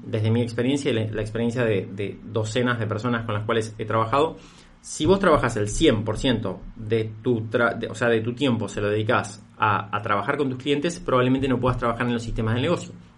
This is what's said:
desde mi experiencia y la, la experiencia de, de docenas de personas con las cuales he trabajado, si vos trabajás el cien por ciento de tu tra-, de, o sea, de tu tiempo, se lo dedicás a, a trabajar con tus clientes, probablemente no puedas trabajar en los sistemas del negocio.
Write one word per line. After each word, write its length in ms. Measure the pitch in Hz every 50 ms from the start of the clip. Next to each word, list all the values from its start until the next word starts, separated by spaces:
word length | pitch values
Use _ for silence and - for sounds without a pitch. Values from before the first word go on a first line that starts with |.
| -
desde 240 | 123 110 110 107 113
mi 120 | 110 117
experiencia 500 | 120 120 - - 120 127 143 143 143 151
y 20 | 120
la, 120 | 110 110 107
la 120 | 107 107
experiencia 420 | 107 107 - 113 117 117 113 127 120
de, 220 | 113 107 95 90
de 340 | - - 98 104 95 - -
docenas 580 | - 117 107 113 107 - - 131 120 127 120 113
de 60 | 113
personas 400 | 107 110 101 110 123 120 117 113
con 80 | 110 104
las 120 | 104 107
cuales 280 | - 117 117 107 107 - -
he 80 | 110
trabajado, 500 | 107 110 113 113 107 - 139 151 165 - - - - - - - - - -
si 240 | - - - - 151 160
vos 120 | 190 190
trabajás 360 | 196 185 151 135 127 120 - 110
el 120 | 104 104
cien 340 | - - 165 156 120 104 110
por 140 | 110 107 -
ciento 440 | - 135 120 104 107 98 92 - - - -
de 340 | - 110 107 110 113 110 110 - - -
tu 240 | 127 123 110 107 110
tra-, 260 | - 120 117 113 -
de, 120 | - - -
o 80 | -
sea, 140 | - 127 117
de 120 | 117 113
tu 120 | 107 117 120
tiempo, 360 | 123 147 135 117 110 107 95
se 120 | - -
lo 80 | 104 101
dedicás 540 | 104 107 110 110 123 107 95 - - - - - - -
a, 380 | 110 110 101 95 - - -
a 60 | 104 107
trabajar 340 | - 104 101 101 - 143 139
con 120 | 147 131
tus 100 | 127 127
clientes, 400 | - 147 143 143 143 139 - -
probablemente 480 | - - 127 127 123 127 131 135 135 135
no 120 | 127 120
puedas 200 | 127 127 120 123
trabajar 260 | 127 117 117 - 123
en 80 | 120 120
los 80 | 117
sistemas 320 | 110 113 107 117 110 110 113
del 100 | 123 135
negocio. 280 | 160 175 139 - - - - - - -